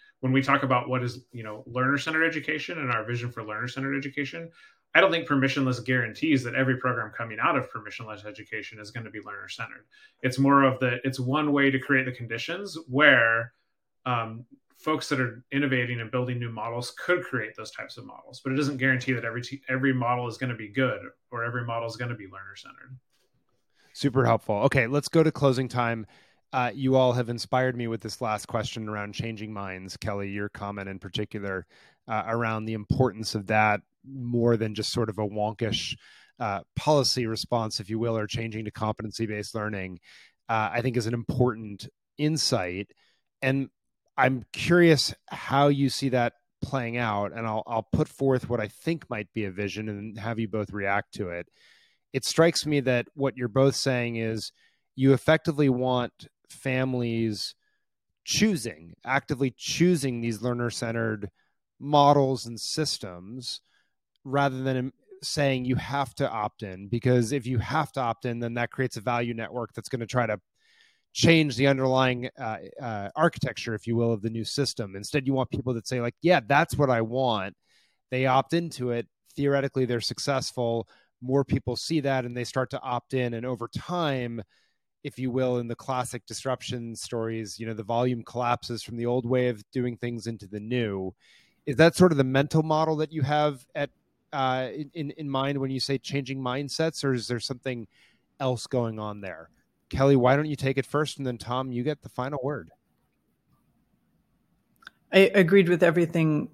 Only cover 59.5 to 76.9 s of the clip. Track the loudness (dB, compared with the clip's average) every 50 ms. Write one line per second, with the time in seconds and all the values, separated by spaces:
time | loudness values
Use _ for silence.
59.5 | -2 -4 -8 -4 2 4 6 6 6 4 2 -2 -2 -2 -2 -4 -4 -2 -2 -2
60.5 | -2 0 -2 -2 -2 -4 -4 -4 -2 -2 0 -2 -2 -2 -6 -8 _ _ _ _
61.5 | _ _ _ _ _ -12 -6 2 4 6 8 8 8 6 6 2 0 -2 -6 -10
62.5 | -10 -10 -8 -6 -4 -4 -2 -2 -4 -6 -8 -12 -12 -12 -14 -14 -14 -12 -10 -10
63.5 | -12 -12 _ _ _ _ _ _ _ _ _ _ _ _ -10 -2 0 2 2 2
64.5 | 0 0 -2 -2 0 0 -2 -4 -8 _ _ _ -20 -14 -10 -6 -2 0 2 2
65.5 | 2 0 0 0 0 0 0 -2 -2 -2 -2 -4 -2 -4 -4 -2 -2 -2 -4 -4
66.5 | _ -6 -12 -12 -12 -12 -8 -4 -4 0 4 4 4 4 4 2 0 -4 -2 -2
67.5 | -2 -2 -2 0 0 -2 -2 -2 -2 -4 -2 -2 -2 -4 -4 -6 -4 -4 -4 -4
68.5 | -2 -2 -4 -4 -2 -2 -4 -4 -4 -4 -4 -2 0 0 -2 -2 -4 -6 -8 -8
69.5 | -6 -8 -8 -8 -10 -12 -12 -8 -6 -6 -6 -2 0 0 0 0 -2 -4 _ _
70.5 | _ _ _ _ _ _ _ _ _ _ _ _ -4 2 6 8 8 8 6 4
71.5 | 2 4 4 4 4 4 4 4 4 4 4 4 2 0 -4 -8 -10 -8 -6 -6
72.5 | -6 -6 -10 -14 -14 -12 -8 -8 -6 -6 -6 -6 0 2 2 2 2 2 -6 -6
73.5 | -6 -6 -6 -6 -6 -6 -4 -2 0 2 2 2 0 0 -2 -4 -6 -6 -8 -6
74.5 | -2 -2 -2 -2 -2 -6 -8 -8 -8 -12 -10 -4 -4 -2 0 0 0 0 0 -2
75.5 | -2 -6 -4 -2 -4 -4 -4 -4 -4 -4 -4 -4 -4 _ 2 4 4 4 4 4
76.5 | 4 4 4 4 2 2 2 4